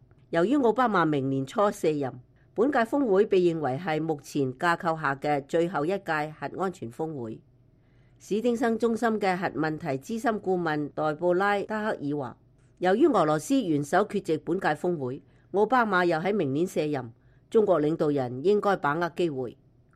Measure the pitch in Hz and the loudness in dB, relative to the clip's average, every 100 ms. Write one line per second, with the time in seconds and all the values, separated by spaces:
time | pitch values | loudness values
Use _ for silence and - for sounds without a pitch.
0 | _ _ - 165 190 294 233 214 247 190 | _ _ -4 0 2 2 2 2 2 2
1 | 160 143 135 135 135 - 202 - 165 151 | 2 2 0 -2 -2 0 0 2 -2 0
2 | 131 - - _ _ - 262 277 226 294 | -4 -8 -20 _ _ 0 2 2 0 0
3 | 247 190 208 190 175 165 139 135 180 156 | 2 4 4 4 4 2 -2 -2 -2 -2
4 | 160 147 - 151 131 127 175 170 170 160 | -2 -6 -4 -2 -2 0 0 0 -2 -2
5 | 147 139 147 143 139 165 175 160 156 196 | -2 -2 -2 -2 0 0 0 -2 -2 -4
6 | 196 156 151 156 139 - 185 175 117 120 | -2 -4 -4 -8 -10 -6 -6 -6 -12 -8
7 | 160 147 113 - _ _ _ _ _ _ | -8 -8 -10 -12 _ _ _ _ _ _
8 | _ _ - 214 240 233 233 226 233 220 | _ _ -4 0 0 2 0 2 0 2
9 | 233 214 196 180 175 - 156 156 156 135 | 0 0 0 0 -2 -2 -2 -2 -4 -6
10 | - 226 240 214 185 185 165 151 147 - | -6 -4 -2 -2 -2 -2 0 -2 -4 -4
11 | 156 151 175 180 202 202 - 214 214 - | -4 0 0 2 2 -2 -2 -4 -4 -4
12 | 143 147 123 - _ _ _ - 180 208 | -4 -6 -6 -12 _ _ _ -2 2 4
13 | 330 214 156 156 - 269 185 147 147 185 | 4 4 4 2 2 0 2 0 2 2
14 | 214 202 180 156 - 185 175 151 180 165 | 2 -2 -2 -4 -2 -2 -2 -2 -2 -2
15 | 123 139 - _ _ 190 208 254 220 180 | -4 -8 -14 _ _ 0 2 2 2 2
16 | 175 160 175 208 143 139 180 180 151 139 | 2 0 0 0 0 0 -2 -2 -2 -4
17 | 113 - _ _ _ 226 208 165 151 160 | -8 -16 _ _ _ 2 4 4 2 0
18 | 156 143 123 127 170 208 202 185 143 156 | 0 0 -2 -2 0 2 2 0 0 -2
19 | 170 170 175 131 123 - _ _ _ | -2 -2 -2 -2 -8 -10 _ _ _